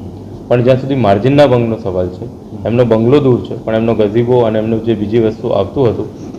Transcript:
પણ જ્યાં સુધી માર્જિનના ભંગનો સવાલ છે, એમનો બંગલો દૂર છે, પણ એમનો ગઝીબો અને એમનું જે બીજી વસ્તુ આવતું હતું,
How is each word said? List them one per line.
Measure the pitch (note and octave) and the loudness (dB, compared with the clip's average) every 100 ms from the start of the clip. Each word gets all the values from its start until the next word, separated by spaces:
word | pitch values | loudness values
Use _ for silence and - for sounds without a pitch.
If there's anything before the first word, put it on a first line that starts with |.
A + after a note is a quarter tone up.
| - - - - - | -14 -16 -16 -12 -2
પણ | B2 | 0
જ્યાં | A#2 B2+ | 2 2
સુધી | C3+ | 0
માર્જિનના | C#3 G#2+ G2+ B2 C#3+ C#3+ | 0 2 2 2 4 4
ભંગનો | B2 A#2 A2 | 4 0 -4
સવાલ | G2+ F2+ F2+ | -4 -2 -4
છે, | - - - - G#2 G#2 | -6 -14 -14 -16 -8 -2
એમનો | A#2 | 0
બંગલો | A#2+ A2 A2+ D3 | 2 4 4 4
દૂર | C3 A#2 - | 4 0 -2
છે, | A2+ | -8
પણ | - | -2
એમનો | A2+ A2+ | 0 0
ગઝીબો | G#2+ G#2 A2 A#2+ B2 | 2 2 2 2 2
અને | A2+ A2 | 2 0
એમનું | A2 A2+ | -2 -2
જે | A2+ | -2
બીજી | G#2 G2+ A2+ | -2 0 0
વસ્તુ | A2 G#2+ A#2+ | 0 -2 -2
આવતું | - F#2+ - A#2+ | -2 -2 0 0
હતું, | G2+ G#2+ - - | 0 -6 -10 -14